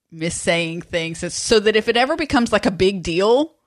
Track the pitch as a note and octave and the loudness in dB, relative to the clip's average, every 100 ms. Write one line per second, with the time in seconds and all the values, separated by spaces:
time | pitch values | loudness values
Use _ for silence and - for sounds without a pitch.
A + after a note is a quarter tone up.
0 | _ E3 E3 - G3 E3+ E3 E3+ - E3+ | _ -8 -6 -4 -2 0 -2 -6 -6 -6
1 | E3 E3 F3 - - A3+ G#3 G#3+ A#3 A3+ | -6 -6 -8 -8 2 2 4 2 2 0
2 | C4 E4 D4+ C#4+ A#3+ G3+ - E3 F#3+ G3 | 0 0 0 0 2 2 0 2 0 0
3 | E3+ E3 G3+ B3 D#4 - | -2 0 2 2 2 -6